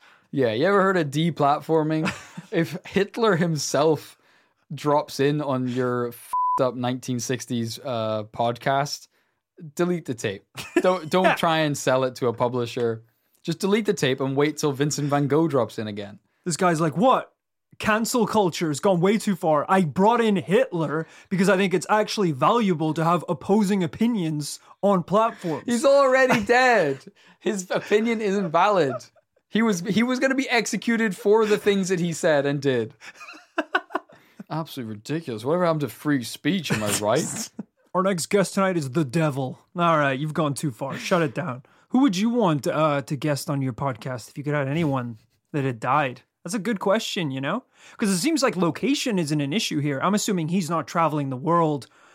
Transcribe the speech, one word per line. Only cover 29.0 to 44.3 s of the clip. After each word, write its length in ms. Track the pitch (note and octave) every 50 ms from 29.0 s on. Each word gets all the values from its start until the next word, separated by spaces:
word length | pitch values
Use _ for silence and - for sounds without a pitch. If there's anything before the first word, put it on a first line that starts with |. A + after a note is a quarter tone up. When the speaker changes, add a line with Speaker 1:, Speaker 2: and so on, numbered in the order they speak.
| - - _ _ _ _ _ _ _ _
Speaker 1:
He 120 | - G#3+ A3+
was, 160 | A3+ G3+ E3+
he 240 | F3 - E3+ G#3+ A#3+
was 160 | B3+ B3+ B3+
gonna 160 | C4+ C4 C4
be 120 | C4+ C4
executed 680 | - B3 A#3 - - B3 G3 - A#3 A#3 A3 A3+ G#3+ F3
for 260 | - - G3+ G#3 A3+ A3
the 140 | G3+ G#3
things 320 | F#3+ - G#3 G3+ G3 F#3 E3+
that 100 | F#3+ E3
he 140 | F3 E3+ D#3
said 320 | - - F3+ D3+ C#3+ C#3
and 160 | C#3+ C#3+ C#3+
did. 320 | C3+ C#3 B2+ A#2+ A2 - - _ - - - - - - - - - _ _
<laughs> 920 | E4+ D#4 - - F4+ - - - - - _ - - _ _ _ - - -
Absolutely 420 | D#3+ D#3+ D#3+ - - C#3 A#2+ A2 G#2+
ridiculous. 500 | G#2 - - D3 E3 E3 C3+ A2+ G#2+ A2+
Whatever 200 | C3+ E3 F3+ F3+
happened 160 | E3 D#3+ D#3
to 80 | C#3+ A2+
free 340 | - - - D3+ C#3+ C3 A2+
speech, 480 | - - - - D3 F#3 F#3+ C#3 -
am 120 | - A2 G#2+
I 80 | G#2 G#2 G#2
right? 500 | G#2+ G#2 A#2+ D#3 G3+ - - - - - - - - _
Speaker 2:
<laughs> 220 | _ _ _ _ -
Our 80 | F3+ F#3
next 240 | G3 G3+ E3 -
guest 260 | - G3+ G3+ F3+ - -
tonight 220 | G3 F#3+ F#3+ F#3
is 140 | E3+ C#3+ C3
the 140 | A#2+ E3+ D#3
devil. 540 | B2 A2+ E3+ D#3+ D3+ B2+ C#3 C#3+ E3 F3+ - _ _ -
All 200 | F3 E3+ E3+ E3
right, 200 | D3+ C#3+ C#3 C3+ C3
you've 140 | D#3 D3+ D3
gone 200 | E3+ D#3 C#3+ C3+
too 180 | - - D3
far. 240 | A#2 - C#3+ C3+ -
Shut 240 | - - - F#3+ E3+
it 140 | D#3+ C#3+ -
down. 280 | C#3+ - C3 B2 C3+ - _ _ _ _ _
Who 100 | - B3
would 140 | C#4 C4+ F3
you 120 | F3+ G#3+ A#3
want, 380 | A#3 B3 G#3+ E3+ D3+ C#3 -
uh, 340 | F3 C3+ D3+ D#3 D#3 C#3+ C#3+ C3
to 120 | - D#3
guest 340 | B2 C3 D3+ C#3+ C3+ - -
on 120 | C#3+ C#3
your 120 | C3+ C3 A2+
podcast 560 | - C#3 C#3 A#2+ - - C3+ B2+ A#2 -
if 80 | -